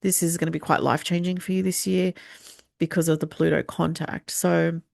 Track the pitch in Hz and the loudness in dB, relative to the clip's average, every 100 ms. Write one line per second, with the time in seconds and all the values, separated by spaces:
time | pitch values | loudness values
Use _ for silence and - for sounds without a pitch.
0 | 196 180 170 170 160 156 - 151 - 170 | 0 0 0 0 0 0 2 2 4 0
1 | - 175 175 180 - 185 185 180 - 185 | 0 -2 0 -4 -2 -2 0 -2 0 0
2 | 185 180 - - - - - _ 165 - | 0 -2 -12 -20 -20 -20 -20 _ -2 0
3 | 170 156 165 - 160 156 - - 165 165 | 2 2 0 0 2 2 -2 -2 -2 -2
4 | 160 - - - 180 170 165 170 - | -6 -8 -8 -2 0 2 2 -2 -8